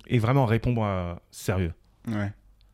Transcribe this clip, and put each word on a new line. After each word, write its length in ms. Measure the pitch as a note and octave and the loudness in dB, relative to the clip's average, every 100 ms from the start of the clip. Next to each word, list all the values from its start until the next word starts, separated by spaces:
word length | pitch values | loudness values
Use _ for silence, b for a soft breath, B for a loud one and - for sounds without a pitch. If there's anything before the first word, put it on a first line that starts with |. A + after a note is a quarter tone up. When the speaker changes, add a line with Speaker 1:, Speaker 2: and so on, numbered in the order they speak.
| - | -2
Speaker 1:
et 120 | B2 | 2
vraiment 280 | G#2+ C3+ B2 | 4 4 4
réponds-moi 760 | A2+ B2 A#2 G#2 F#2+ F2 F2 - | 2 0 0 0 -2 -4 -8 -14
sérieux. 420 | - - F#2+ F2 - _ _ - | -8 -2 0 -2 -4 _ _ -8
Speaker 2:
Ouais. 240 | A2 G2+ - _ _ _ | -4 -4 -8 _ _ _